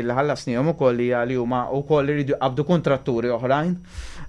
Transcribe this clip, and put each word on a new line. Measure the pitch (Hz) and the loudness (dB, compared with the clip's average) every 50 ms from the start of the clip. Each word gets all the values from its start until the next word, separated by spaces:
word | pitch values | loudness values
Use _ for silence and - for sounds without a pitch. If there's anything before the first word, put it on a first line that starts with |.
| 117 | 0
li | 120 123 131 | 0 0 0
ħallasnihom | 147 147 127 - - 139 120 120 147 165 165 | 0 0 -2 -2 -4 -2 0 0 0 0 0
ukoll | - 139 127 120 120 | 2 2 2 4 2
hija | 120 123 123 120 120 | 2 2 2 2 0
li | 123 131 123 | 0 0 -2
huma | 120 120 127 123 120 - 135 139 | 0 0 0 -2 -2 -2 -2 -4
wkoll | 143 147 156 147 139 143 147 | 0 2 2 2 2 2 0
iridu | 147 139 135 135 | 0 0 -2 0
jqabdu | - 127 135 127 147 139 - | 0 0 0 0 0 2 2
kontratturi | 175 160 - 147 135 131 - 139 120 117 120 123 120 | 2 2 4 2 0 0 0 -2 0 0 0 0 0
oħrajn. | 113 127 127 135 147 160 180 175 180 - - - - - - - - - | 0 0 0 2 2 2 0 -2 -4 -6 -12 -14 -12 -12 -12 -12 -12 -12